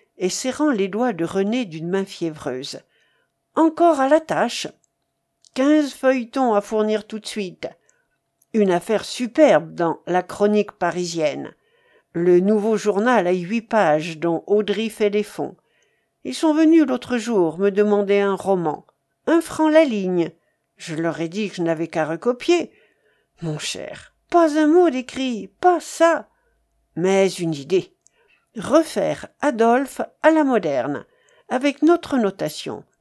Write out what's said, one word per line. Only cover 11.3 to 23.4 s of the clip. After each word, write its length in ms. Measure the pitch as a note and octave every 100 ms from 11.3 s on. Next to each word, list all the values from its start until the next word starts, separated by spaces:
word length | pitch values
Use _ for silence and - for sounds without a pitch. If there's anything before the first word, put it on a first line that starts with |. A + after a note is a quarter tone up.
| C#3 C3 - _ _ _ _ _
Le 260 | E3+ F3 F3
nouveau 380 | F#3+ G#3+ G#3+ G#3+
journal 500 | G3+ G3 A#3+ A#3 F3
à 40 |
huit 300 | F#3 F3 A3+
pages 560 | A3 A3+ E3+ D#3 E3+ D#3
dont 260 | E3+ E3 -
Audry 440 | G#3 G3+ G3 A3+
fait 200 | - G#3
les 140 | G3+
fonds. 320 | G#3 - C#3 - _ _ _ _ _ _
Ils 120 | C4 B3+
sont 180 | D#4+
venus 320 | D4+ D#4+ E4 C4+
l'autre 320 | B3 - B3
jour 420 | A3 G#3+ E3 E3
me 100 | G3+
demander 500 | G3 G#3 G#3 G3 G3+
un 160 | G3+ F#3+
roman. 500 | F#3+ F#3+ D#3+ D3 - _ _ _ -
Un 120 | E4
franc 300 | - - D#4
la 140 | D#4
ligne. 480 | D4+ G#3 F#3 F3+ E3 - _ _ _ _
Je 200 | E3+ D#3+
leur 260 | E3 D3+
ai 80 | E3
dit 200 | F#3+ G3+
que 80 | F3+
je 40 |
n'avais 260 | E3 D#3+ E3
qu'à 180 | E3+ D3+
recopier. 680 | E3 A#3+ A#3+ - F4 - _ _ _ _ _ _ _